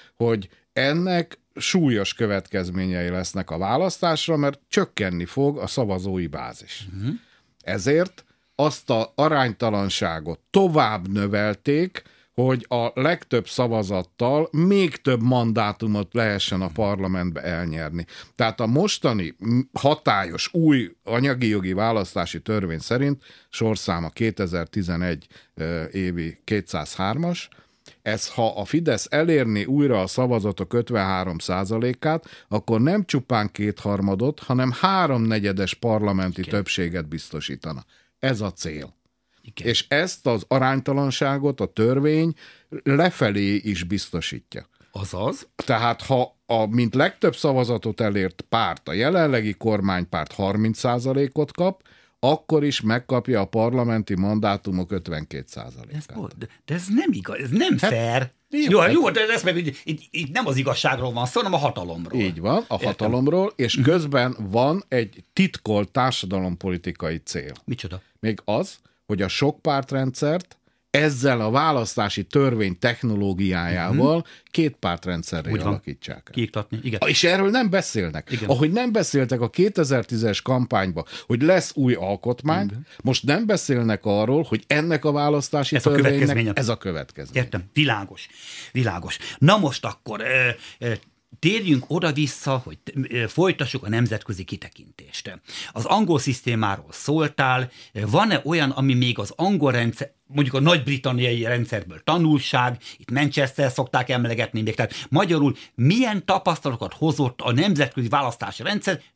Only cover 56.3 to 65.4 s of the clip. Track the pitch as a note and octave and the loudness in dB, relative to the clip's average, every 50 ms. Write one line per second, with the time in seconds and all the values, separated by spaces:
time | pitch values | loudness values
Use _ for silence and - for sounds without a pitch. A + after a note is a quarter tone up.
56.3 | - - G#2 - - _ _ - D3 F3 F3 F#3+ G#3 B3 F#4+ F4 G#3 - - - | -12 -12 -16 -16 -16 _ _ -8 -6 -6 -4 0 0 0 2 2 0 -2 -2 -8
57.3 | - - C#3 B2 B2+ G#3+ E4 F#4+ - - - G#3 C3 A2+ A#2 A#2 A#2 C3 B2+ B2 | -8 -6 -4 0 0 2 2 2 2 2 2 0 0 2 0 0 0 0 -2 -2
58.3 | _ _ _ - - D4 D4+ C4+ F#3 G#3 E3 G3 A#3+ E4+ D4 G3+ E3+ A3+ A3 G#3+ | _ _ _ -6 -2 0 2 4 6 6 6 6 6 6 4 4 2 2 2 2
59.3 | A#3 A3 - F#3 E3+ F3 F3 D3+ C3 - - - D#3+ D3+ - _ - D#3+ E3+ C3 | 0 0 0 0 0 0 -2 -4 -6 -8 -8 -8 -8 -8 -8 _ -8 -8 -6 -4
60.3 | D#3 A#3+ B3 E3 C3+ C3 C3 C#3 A#2+ - - C#3+ C3 B2 B2+ B2+ A2+ A#2+ B2 B2 | -2 -2 -2 0 0 0 0 0 0 0 2 0 0 0 -2 -4 -2 -2 -2 -2
61.3 | - A#3+ A#3+ G3 F3+ D3+ C#3+ C3+ - - F2+ F2 E2 E2+ E2+ E2+ - B2+ G#2+ F#2+ | 0 0 0 0 0 0 0 0 -2 -2 -8 -8 -8 -8 -8 -4 -2 0 0 0
62.3 | E2+ E2 E2 G#2+ C#3+ G3+ A#3 - B2 G#2+ - - G2+ - A2 A2 A#2 B2 C3 C#3+ | 0 -2 0 0 0 0 0 -2 -4 -2 -2 -2 -2 0 0 0 0 2 2 2
63.3 | D#3+ F3+ F#3+ G#3 - - B2+ A2+ - - B2 C#3 E3+ F3+ D#3 C#3+ C#3 C3+ B2 B2+ | 2 2 0 0 -2 -2 -2 0 2 2 4 4 4 4 2 0 0 0 0 0
64.3 | B2+ - G#2+ F#2+ F#2+ A#2 B2 C#3+ E3 G3+ - - C3 B2 A#2 G2 - - - _ | -2 -6 -6 0 2 2 4 4 2 0 -2 -2 -2 -2 -2 -2 -6 -18 -20 _
65.3 | - - | 0 0